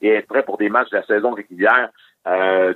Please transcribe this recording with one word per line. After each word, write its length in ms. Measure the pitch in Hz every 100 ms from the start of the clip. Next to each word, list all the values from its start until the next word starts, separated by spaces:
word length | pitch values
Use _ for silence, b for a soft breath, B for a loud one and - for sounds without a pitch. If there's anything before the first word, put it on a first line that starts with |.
et 80 | 107
être 180 | 107 -
prêt 140 | 120
pour 160 | - 98
des 100 | 104
matchs 220 | 117 127
de 60 | 104
la 100 | -
saison 260 | 104 117
régulière. 560 | 107 101 90 104 123 117 b b b -
Euh, 460 | 92 95 95 92